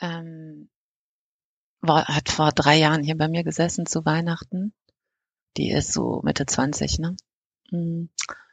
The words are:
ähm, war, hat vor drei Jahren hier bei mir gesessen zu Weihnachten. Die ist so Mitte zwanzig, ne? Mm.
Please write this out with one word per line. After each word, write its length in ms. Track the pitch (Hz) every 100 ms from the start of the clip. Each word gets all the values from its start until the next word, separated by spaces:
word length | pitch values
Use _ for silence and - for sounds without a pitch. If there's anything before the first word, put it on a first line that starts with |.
ähm, 680 | 175 165 165 160 160 151 - _ _ _ _ _ _ _ _ _ _ _
war, 240 | 165 156 -
hat 240 | 147 -
vor 220 | - 151
drei 260 | 147 147 156
Jahren 260 | 156 156
hier 140 | 147 160
bei 100 | 156
mir 160 | 170
gesessen 420 | 160 160 170 - 170
zu 200 | 170 156
Weihnachten. 680 | 160 170 165 - 180 208 - _ _ _ _ _ _ _ -
Die 140 | -
ist 220 | - -
so 280 | - 120 113
Mitte 220 | 147 - 135
zwanzig, 540 | - 135 147 143 -
ne? 160 | 165 185 _ _ _ _ _
Mm. 340 | 175 170 165 170 - - - -